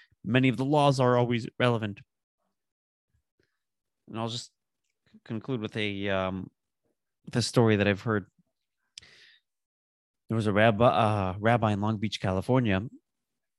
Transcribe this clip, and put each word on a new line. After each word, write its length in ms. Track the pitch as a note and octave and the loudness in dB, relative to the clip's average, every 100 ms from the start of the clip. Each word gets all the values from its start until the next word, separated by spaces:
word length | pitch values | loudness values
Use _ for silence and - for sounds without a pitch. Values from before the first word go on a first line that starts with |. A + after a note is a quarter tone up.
| _ _ | _ _
Many 240 | - B2 C3 | -2 2 2
of 80 | A2 | 0
the 80 | |
laws 360 | C3+ D3+ C#3+ C3 | 0 2 4 4
are 160 | B2 B2 | 2 4
always 300 | A#2+ A#2+ A2 _ | 2 -2 -6 _
relevant. 420 | B2 A#2 G#2+ G2 - _ _ _ _ _ _ _ _ _ _ _ _ _ _ _ _ _ _ _ _ | 0 0 -4 -8 -18 _ _ _ _ _ _ _ _ _ _ _ _ _ _ _ _ _ _ _ _
And 100 | A2 | -8
I'll 100 | A2+ | -6
just 220 | A#2 - _ _ _ _ _ _ - | -8 -12 _ _ _ _ _ _ -20
conclude 360 | - A2+ - B2+ | -10 -10 -6 -6
with 160 | G#2+ A2+ | -6 -4
a, 320 | G#2 G2 G2+ | -4 -4 -2
um, 400 | F#2+ F#2+ F#2 - _ _ _ _ _ _ _ - | -2 -2 -4 -10 _ _ _ _ _ _ _ -6
with 100 | B2 | -4
a 60 | |
story 340 | A2 - A2+ G#2+ | 0 2 4 4
that 100 | G2+ | 2
I've 140 | G2 | 0
heard. 260 | A#2 G#2+ F#2 _ _ _ _ _ _ - - - - _ _ _ _ _ _ _ _ _ _ | -2 -4 -6 _ _ _ _ _ _ -20 -20 -20 -20 _ _ _ _ _ _ _ _ _ _
There 60 | A2+ | -2
was 100 | G#2+ | 0
a 60 | |
rabbi, 340 | G2+ A2+ G#2 B2 | 4 4 4 2
uh, 480 | E2 A2 G#2+ F#2 F#2+ | 4 0 0 -2 -2
rabbi 340 | G#2+ A#2 A2 | 0 2 0
in 100 | G#2 | 0
Long 160 | G#2 G#2+ | -2 -4
Beach, 240 | G#2+ - | -6 -4
California, 600 | G#2+ F#2 F#2 C3 A#2 F#2+ A2+ C#4 _ _ _ _ _ | -4 -2 0 0 2 -2 -2 -14 _ _ _ _ _